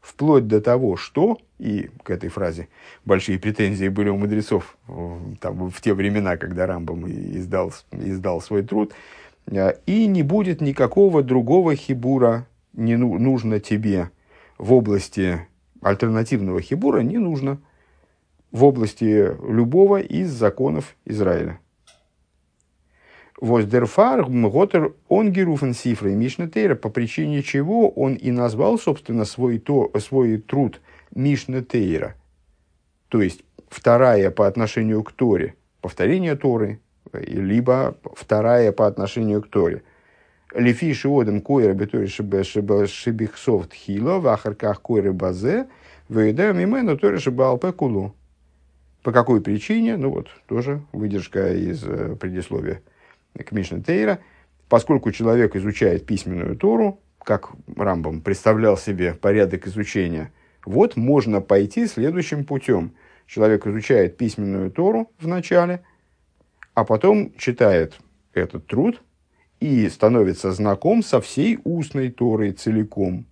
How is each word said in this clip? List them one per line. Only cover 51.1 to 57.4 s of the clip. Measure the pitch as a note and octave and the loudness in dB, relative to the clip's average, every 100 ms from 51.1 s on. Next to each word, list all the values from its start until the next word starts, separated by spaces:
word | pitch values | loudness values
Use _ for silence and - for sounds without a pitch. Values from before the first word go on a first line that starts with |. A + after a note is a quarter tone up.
| G2+ E2+ - F#2+ | -4 -4 -2 -2
из, | F2+ F2+ F2 | -2 -4 -6
э, | - F2+ - | -6 -6 -6
предисловия | - F#2 F2+ - G2+ F#2+ - _ _ _ _ _ | -8 -8 -8 -6 -6 -6 -8 _ _ _ _ _
к | - - | -18 -8
Мишне | G#2+ F2+ E2+ | -6 -6 -8
Тейра. | G#2 F3 G#3+ F#3+ _ _ _ _ _ | -2 -2 0 -2 _ _ _ _ _
Поскольку | A#2+ - C#3+ A#2 | 2 4 0 0
человек | - A2+ A#2 A2 G2 | -2 2 2 2 0
изучает | G2 G2 G#2 F2 - | -6 0 0 0 -2
письменную | G2+ - F2 - A#2+ | -6 -4 -6 -6 -2
Тору, | G3 A3+ G#3 G3 _ _ | 0 2 0 -2 _ _
как | - G2+ | -4 -4